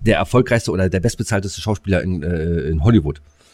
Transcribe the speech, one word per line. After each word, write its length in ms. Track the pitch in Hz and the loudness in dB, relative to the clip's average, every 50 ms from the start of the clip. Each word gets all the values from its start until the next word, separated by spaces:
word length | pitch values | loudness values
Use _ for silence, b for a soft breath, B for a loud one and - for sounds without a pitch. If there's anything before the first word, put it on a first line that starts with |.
der 160 | - 110 104 | 2 2 2
erfolgreichste 560 | 76 95 - - 127 127 - 120 113 - - | 2 2 2 2 2 2 2 0 -2 0 -2
oder 160 | 85 92 92 90 | -2 0 0 0
der 80 | 90 95 | 0 0
bestbezahlteste 600 | 87 117 - - 113 - 110 98 95 98 - - | 0 -2 -2 -4 -4 -2 -2 -2 -2 -4 -8 -6
Schauspieler 420 | - 110 104 - - 95 92 85 | -4 -4 -4 -2 -2 0 0 0
in, 220 | - 92 92 85 73 | 0 -2 -4 -4 -2
äh, 380 | 85 87 80 78 85 85 82 | -2 -2 -2 -2 -2 -2 -2
in 200 | 69 73 80 76 | -2 -2 -2 2
Hollywood. 400 | 76 117 117 101 73 73 69 - - b b b b b | 4 4 4 4 4 2 -4 -8 -12 b b b b b